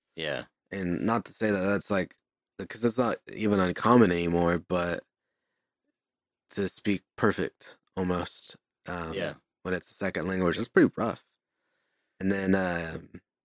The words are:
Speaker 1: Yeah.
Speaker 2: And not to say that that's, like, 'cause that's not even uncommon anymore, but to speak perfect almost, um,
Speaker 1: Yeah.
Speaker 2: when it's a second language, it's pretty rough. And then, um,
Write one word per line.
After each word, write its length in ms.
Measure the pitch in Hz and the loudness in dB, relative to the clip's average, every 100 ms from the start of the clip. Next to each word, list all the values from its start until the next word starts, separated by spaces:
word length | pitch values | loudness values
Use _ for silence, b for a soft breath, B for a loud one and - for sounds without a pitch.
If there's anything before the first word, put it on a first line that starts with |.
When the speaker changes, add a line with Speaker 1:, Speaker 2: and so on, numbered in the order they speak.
| _ - | _ -8
Speaker 1:
Yeah. 280 | 78 65 - _ _ | -4 -4 -8 _ _
Speaker 2:
And 300 | 98 90 87 101 | -6 -4 -2 0
not 200 | 113 - | 0 -2
to 80 | |
say 180 | - 110 | -2 0
that 80 | 101 | 2
that's, 300 | 95 101 - | 0 0 0
like, 240 | 98 87 - _ _ _ - | -2 -2 -8 _ _ _ -14
'cause 240 | 90 110 | -12 -2
that's 160 | 117 117 | 0 0
not 200 | 120 - - | 0 -2 -8
even 260 | - 104 101 | -4 2 4
uncommon 520 | 92 87 110 123 104 | 2 2 6 8 8
anymore, 460 | 85 85 87 85 87 | 4 2 2 2 2
but 460 | - 87 87 85 - _ _ _ _ _ _ _ _ _ _ _ _ _ - | 0 -2 -2 -4 -8 _ _ _ _ _ _ _ _ _ _ _ _ _ -12
to 160 | - 95 | -6 -6
speak 340 | - 104 98 - - | -4 -2 -2 -4 0
perfect 600 | 113 95 82 - - - _ - | 0 2 -4 -8 -20 -20 _ -4
almost, 600 | 92 90 90 - - - _ _ - | -2 -2 -4 -10 -14 -16 _ _ -10
um, 260 | 90 82 | -8 -8
Speaker 1:
Yeah. 200 | 95 80 69 _ _ | -6 -6 -8 _ _
Speaker 2:
when 100 | 92 | -6
it's 180 | 92 - | -6 -8
a 20 | - | -6
second 320 | 98 90 90 | -4 -2 -2
language, 300 | 92 87 87 | 0 2 0
it's 100 | 117 | 0
pretty 220 | 95 - - | 4 4 4
rough. 280 | 113 90 _ _ _ _ _ _ _ _ _ - | -4 -4 _ _ _ _ _ _ _ _ _ -6
And 120 | 95 | -2
then, 240 | 98 95 95 | 0 2 2
um, 640 | 92 85 82 80 - - _ _ | 2 -2 -6 -10 -14 -20 _ _